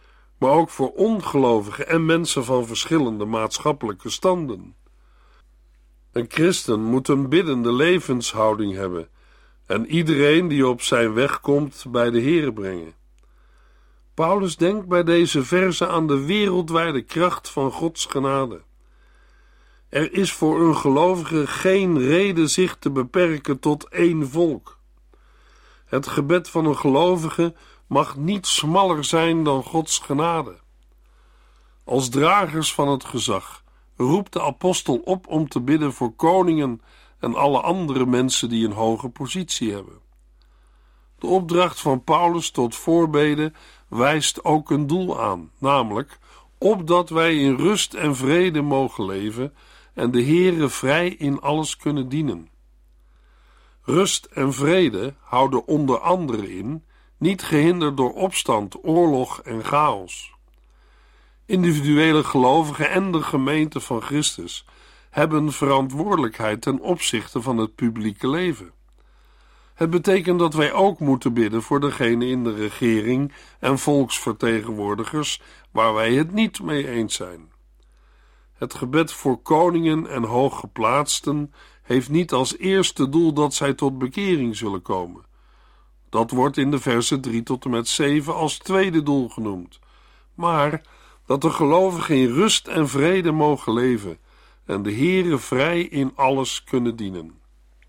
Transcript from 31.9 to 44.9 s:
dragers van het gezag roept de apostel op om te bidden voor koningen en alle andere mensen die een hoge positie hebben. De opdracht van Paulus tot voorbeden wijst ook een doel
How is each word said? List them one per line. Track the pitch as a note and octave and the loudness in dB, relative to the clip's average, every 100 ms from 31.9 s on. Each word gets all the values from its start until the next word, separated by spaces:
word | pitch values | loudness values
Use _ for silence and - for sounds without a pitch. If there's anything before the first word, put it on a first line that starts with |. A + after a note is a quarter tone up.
| B2+ B2+ | -2 0
dragers | C3 D#3 G3+ F3 D#3 D3+ | 2 4 4 2 -2 -4
van | - C#3+ | -2 0
het | C3+ | -2
gezag | - B2 A2 F#2+ - - _ _ _ - | -4 -6 -4 -4 -6 -18 _ _ _ -4
roept | B2+ F#3 G3 | 0 0 0
de | F3 | -4
apostel | D3+ C#3 F#3 F3+ - B2 | -4 -2 -2 0 0 -2
op | - F#3 - | 0 -4 -2
om | D#3 D3+ | -4 -2
te | - | -2
bidden | B2 D#3 D3 | 0 2 0
voor | - A#2+ | -2 -6
koningen | - E3 F#3 F3+ D#3+ C#3 A2+ _ _ _ _ | 0 2 4 4 2 0 -4 _ _ _ _
en | B2 | -4
alle | - C#3+ C3+ | 0 2 2
andere | - F#3+ D#3+ C3 B2+ | 0 -2 -2 0 2
mensen | B2 B2+ - A#2 | 2 2 0 -2
die | A#2 A2+ | 0 -2
een | |
hoge | G2+ A2+ A2+ B2+ | 0 -2 -2 -6
positie | - B2+ F#3+ F3+ - A2+ | -10 -8 -8 -6 -6 -4
hebben. | G2+ F#2+ - _ _ _ _ _ _ _ _ _ _ _ _ | -6 -10 -20 _ _ _ _ _ _ _ _ _ _ _ _
De | - | 0
opdracht | F#3 E3 F3 F3 - | 0 2 2 2 0
van | D3+ C3 | 0 0
Paulus | - D#3+ F3 E3+ - | 2 2 2 0 -4
tot | - A#2+ | -2 -4
voorbeden | - - E3+ D#3+ D3 D3+ D3+ D#3 - - - _ | -2 0 2 4 2 2 2 -2 -6 -20 -20 _
wijst | A2+ C3 D#3 - - | 0 2 2 0 -2
ook | - D#3 D3+ | 0 0 2
een | C#3+ | 0
doel | C#3+ | 0